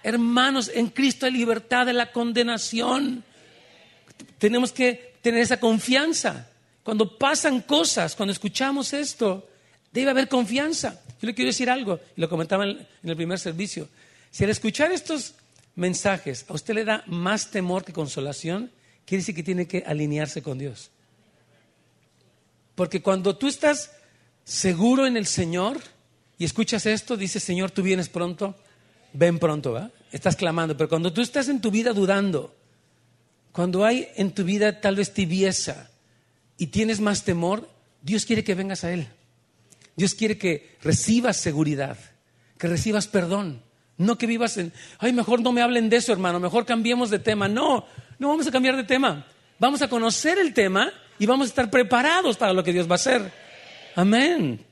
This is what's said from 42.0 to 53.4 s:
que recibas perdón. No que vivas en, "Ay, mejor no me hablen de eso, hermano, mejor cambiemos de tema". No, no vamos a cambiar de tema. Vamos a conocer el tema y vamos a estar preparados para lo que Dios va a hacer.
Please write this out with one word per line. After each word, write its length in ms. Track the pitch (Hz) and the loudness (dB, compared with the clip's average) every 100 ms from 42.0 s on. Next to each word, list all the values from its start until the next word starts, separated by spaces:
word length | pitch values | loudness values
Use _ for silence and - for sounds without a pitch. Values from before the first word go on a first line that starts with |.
| - _ _ _ _ _ | -16 _ _ _ _ _
que 100 | 170 | -2
recibas 400 | 170 220 208 196 | 0 0 0 2
perdón. 540 | 202 175 196 190 123 _ _ _ - | 0 0 -2 -4 -10 _ _ _ 0
No 200 | 190 233 | 0 2
que 100 | 233 | -2
vivas 300 | 226 233 208 | 0 -2 -2
en, 140 | 170 - - - | -8 -10 -20 -2
"Ay, 120 | 240 | 0
mejor 300 | 247 214 240 | 0 2 2
no 100 | 240 | 4
me 100 | 240 | 2
hablen 280 | 240 240 220 | 2 2 4
de 80 | 233 | 2
eso, 160 | 240 | 2
hermano, 260 | 190 185 175 | 0 2 0
mejor 260 | 180 233 233 | 0 0 0
cambiemos 440 | 226 226 240 240 | 0 2 0 0
de 100 | 196 | 0
tema". 280 | 226 208 196 | 0 0 0
No, 380 | 214 294 240 - - - - | 2 2 0 -2 -20 -20 -4
no 80 | 277 | 0
vamos 160 | 311 277 | 0 2
a 60 | |
cambiar 240 | 254 262 269 | 2 2 0
de 80 | |
tema. 420 | 208 254 262 147 - _ _ _ | 0 2 2 -2 -12 _ _ _
Vamos 220 | 247 277 | 2 2
a 80 | 277 | 0
conocer 480 | 233 226 - 302 381 | 0 0 2 2 2
el 160 | 330 | 2
tema 380 | 233 196 190 294 - - - | 4 4 2 0 -4 -20 -2
y 80 | 208 | 2
vamos 220 | 262 269 | 2 2
a 20 | |
estar 220 | - 226 | 0 2
preparados 680 | 262 226 240 285 349 349 214 | 2 4 4 4 2 2 0
para 160 | 196 | 2
lo 100 | 185 | 2
que 100 | 175 | 2
Dios 140 | 175 170 | 0 2
va 60 | |
a 20 | 175 | 2
hacer. 360 | 262 254 101 - | 2 0 0 -14